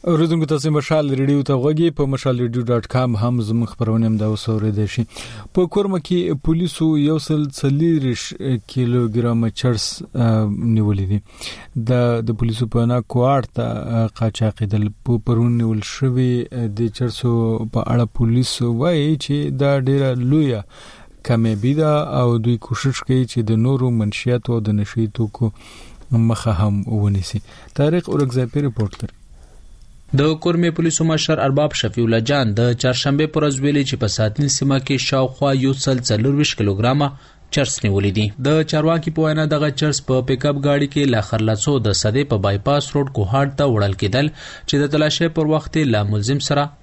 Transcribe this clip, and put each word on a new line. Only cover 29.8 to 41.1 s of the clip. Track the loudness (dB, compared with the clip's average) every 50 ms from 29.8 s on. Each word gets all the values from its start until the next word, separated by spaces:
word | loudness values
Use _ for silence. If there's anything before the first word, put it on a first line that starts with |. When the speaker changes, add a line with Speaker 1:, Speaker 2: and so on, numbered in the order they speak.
| -20 -20 -20 -20 -10 -2 0 2
Speaker 2:
د | 2 2 0 0 0
کورمې | 0 0 2 0 0 0
پولیسو | 0 0 0 2 2 2 2
مشر | 2 0 0 0 0 0 2
ارباب | 2 2 2 2 0 0 -2
شفیع | -4 -2 0 0 0
الله | 2 2 0 0 0
جان | 0 0 2 0 2
د | 2 2 2 2
چهارشنبې | 2 0 0 0 0 0 0 2 2 0 0 0
په | 0
ورځ | 0 0 0 0 0
ویلي | 2 2 2 0
چې | 0 -2 -2 -2
په | -2 0
ساتین | 0 0 0 0 0 0 0 0
سیمه | 0 0 2 0 0
کې | 0 0 -2 -2 0 0
شاوخوا | 0 0 0 0 -2 -2 0 0 2
یو | 2 2 0 0 0 0
سل | 0 0 0
څلېرويشت | 0 0 0 2 2 2 2 2 2 0 0 0
کیلوګرامه | 0 0 0 2 2 2 2 2 0 0 -4 -8 -20 -20 -20 -20 -14 -6
چرس | -2 -2 -2 -2 -2 -2 0
نیولې | 0 2 2 2 2 0
دي. | 0 -2 -2 -4 -2 0
د | 2 2 2 2 2 0
چارواکي | 0 2 2 0 0 -2 -4 -2 0
په | 0
وینا | 0 2 0 0 0 0
دغه | 0 0 0 0 0 0
چرس | 0 0 -2 -2 0
په | 0 0 2 0
پیک | -2 0 0
اپ | 0 0
ګاډي | 0 0 0 2 2 0 0 0
کې | 0 0 2